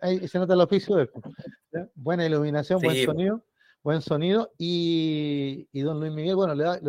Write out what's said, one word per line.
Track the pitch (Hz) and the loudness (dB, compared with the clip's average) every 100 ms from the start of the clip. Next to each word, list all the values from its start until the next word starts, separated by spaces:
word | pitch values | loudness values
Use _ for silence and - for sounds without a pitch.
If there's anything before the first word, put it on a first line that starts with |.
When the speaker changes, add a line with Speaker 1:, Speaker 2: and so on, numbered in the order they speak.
Speaker 1:
ahí | 185 185 180 | -2 -2 -2
se | 180 | 0
nota | 185 | 4
el | 180 | 4
oficio | 170 196 - 190 | 4 2 2 2
de | |
él, | 123 - - - - - _ | 2 -4 -16 -16 -18 -18 _
¿ya? | 165 196 | -10 -10
Buena | 156 131 175 | -8 -4 0
iluminación, | 160 151 151 147 143 185 | 2 0 0 -2 0 2
buen | 165 131 | 2 2
Speaker 2:
Sí. | |
Speaker 1:
sonido, | 131 156 190 226 - _ _ _ | 2 2 0 -2 -6 _ _ _
buen | 147 156 | -2 -2
sonido, | - 151 175 214 226 - | 0 0 2 0 0 -6
y, | 170 175 170 165 160 151 151 143 139 135 - | -4 0 0 0 0 -2 -2 -2 -4 -6 -10
y | 139 | -4
don | 147 151 | -4 -2
Luis | 156 | -4
Miguel, | 151 165 190 | -4 -2 2
bueno, | 185 | 2
le | 143 | 0
da, | 165 | 0
le | 180 | -2